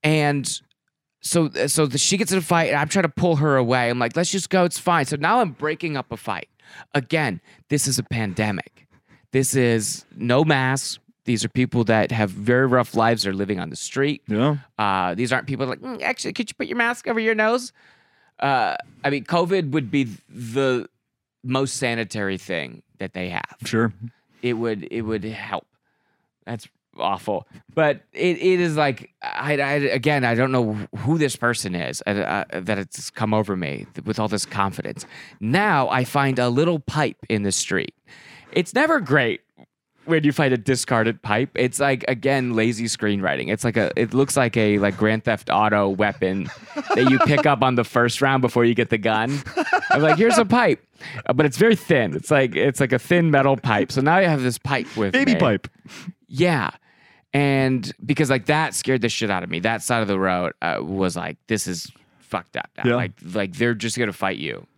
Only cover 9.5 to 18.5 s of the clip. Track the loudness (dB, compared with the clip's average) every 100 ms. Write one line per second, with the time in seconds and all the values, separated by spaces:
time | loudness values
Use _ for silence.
9.5 | 2 2 2 -2 -8 -14 -8 0 2 4
10.5 | 2 2 -2 -4 -12 _ _ -2 -2 0
11.5 | 0 0 0 2 2 2 0 -2 -2 2
12.5 | 4 4 2 2 2 2 2 -2 -2 -2
13.5 | -4 -6 -10 -8 -2 -2 -2 -4 0 0
14.5 | 0 -6 -4 -2 0 -2 -2 -2 -2 -2
15.5 | -6 -4 -6 -10 -6 -6 -6 -8 -6 -8
16.5 | -8 -8 -2 -2 -2 -4 -2 0 2 2
17.5 | 0 -4 _ _ _ _ _ _ _ 0